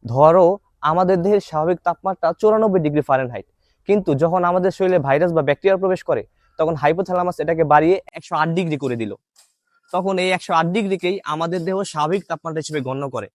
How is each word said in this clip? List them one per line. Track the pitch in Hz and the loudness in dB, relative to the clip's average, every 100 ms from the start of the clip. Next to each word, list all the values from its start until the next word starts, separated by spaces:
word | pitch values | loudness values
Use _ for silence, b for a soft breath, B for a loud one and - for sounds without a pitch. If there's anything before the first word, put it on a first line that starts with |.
| 117 | -4
ধরো, | 120 151 175 175 202 _ _ | 4 6 8 6 2 _ _
আমাদের | 147 165 185 185 | -2 0 2 2
দেহের | 175 208 - | 2 0 0
স্বাভাবিক | 156 160 175 | -4 -2 -2
তাপমাত্রা | - 170 185 185 165 | -4 -4 -6 -2 -2
চুরানব্বই | 170 214 220 220 185 | 2 2 4 2 2
ডিগ্রি | 151 147 | 0 -2
ফারেনহাইট, | 139 135 127 113 - _ _ _ - | 0 0 -2 -8 -14 _ _ _ -2
কিন্তু | 202 190 139 | 0 2 0
যখন | 165 180 | 2 2
আমাদের | 175 180 185 | 0 0 0
শরীরে | - 190 180 | 0 0 2
ভাইরাস | 139 139 175 | 2 2 2
বা | 165 | 0
ব্যাকটেরিয়া | 143 143 196 190 | 0 0 2 0
প্রবেশ | 190 185 | 0 -2
করে, | - 135 101 _ _ _ | -2 -4 -4 _ _ _
তখন | 160 160 | -4 0
হাইপোথ্যালামাস | 147 165 190 180 180 170 | 0 0 -2 -2 -2 -4
এটাকে | 156 165 | -4 -2
বাড়িয়ে | 156 151 156 190 - | 4 4 4 0 -2
একশো | 165 - 160 | -20 -8 -4
আট | 160 | -2
ডিগ্রি | 165 175 151 | -2 -2 -4
করে | 139 120 | -4 -4
দিল। | 107 101 _ _ _ _ _ _ _ | -6 -10 _ _ _ _ _ _ _
তখন | 175 190 190 | -4 -2 -2
এই | 185 | 0
একশো | 180 - | -2 0
আট | 170 165 | 0 2
ডিগ্রিকেই | 185 196 185 180 190 - | -2 -2 -2 -2 -4 -6
আমাদের | 151 165 180 165 | -6 -4 -4 -4
দেহ | 190 | -4
স্বাভাবিক | 196 156 151 196 - | -4 -4 -2 -2 -4
তাপমাত্রা | 160 165 160 | -10 -8 -8
হিসেবে | 147 151 | -6 -6
গণ্য | 127 135 139 | -6 -6 -6
করে। | 127 101 | -8 -10